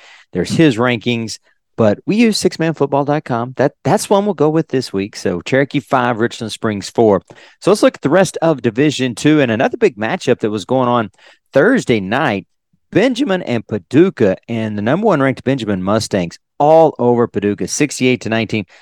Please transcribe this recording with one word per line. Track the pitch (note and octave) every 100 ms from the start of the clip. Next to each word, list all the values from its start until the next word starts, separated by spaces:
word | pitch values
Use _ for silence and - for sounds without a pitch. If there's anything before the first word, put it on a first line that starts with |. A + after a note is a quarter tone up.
| - - _
There's | F2+ F2
his | - D#3+ A2
rankings. | B2 A#2 A#2+ A#2 A2+ - _ _ _ -
But | A2 G2+ -
we | G#3
use | A#3 G3
six | F#3 -
man | D#3+
football | D#3 C#3 C#3+
dot | C#3 D3
com. | - A#2 B2 C3
That, | C3 -
that's | - F#3+ -
one | G3+
we'll | G#3
go | D#3+ D3+
with | D#3+ D#3
this | C3+ -
week. | G2 G2+
So | - G2+ F2
Cherokee | - C3 C#3 D3
five, | - C3+ A#2+ A2+
Richland | A#2 - A2
Springs | - A2+ G2+ -
four. | - A2 F#2+ - - - _
So | -
let's | G#3
look | C4+
at | -
the | C3+
rest | F3+ F#3 -
of | D#3+ C#3
Division | A#2 G#2+ D3+ C3 C3
two, | A2 D3 D#3
and | C3
another | A2 C3+ -
big | G3+ G#2
matchup | A2 F#3 - A#2+
that | A2+
was | G#2+
going | F2+ C3 B2
on | A#2+ G#2 _ - _ _
Thursday | C3 F#3 B3+ - A2+
night, | F#2 B2 D3+ G2+ - _ _ _ _
Benjamin | D#3 B3+ A#3 C#4+ F#3
and | - A#2
Paducah, | - G#2 - C#3 F#3+ - G#2 F#2 -
and | A#2 A2 G#2
the |
number | G#2+ E3+ A3
one | D#3
ranked | C3+ B2
Benjamin | B2 C3+ G#2+ G2
Mustangs | F#2 A2 - G2+ F2 - _ -
all | D3 D#3+ D#3 -
over | B2 A#2+ A#2
Paducah, | G#2+ G2+ G2+ -
sixty-eight | - C#3+ - B2+ B2
to | G#2+
nineteen. | A2+ A2 A2 G2 _